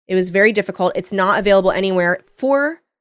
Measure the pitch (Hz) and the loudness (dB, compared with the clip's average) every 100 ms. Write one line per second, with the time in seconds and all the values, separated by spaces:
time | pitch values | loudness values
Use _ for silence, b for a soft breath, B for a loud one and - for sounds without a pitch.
0 | - 185 185 190 214 208 196 190 180 - | -4 -2 0 2 2 2 -4 -2 -2 -2
1 | 185 196 185 196 202 196 185 180 190 185 | -6 -2 0 0 2 4 2 0 -2 0
2 | 175 180 - - 262 277 285 - _ _ | 0 -2 -8 -6 -2 0 -2 -6 _ _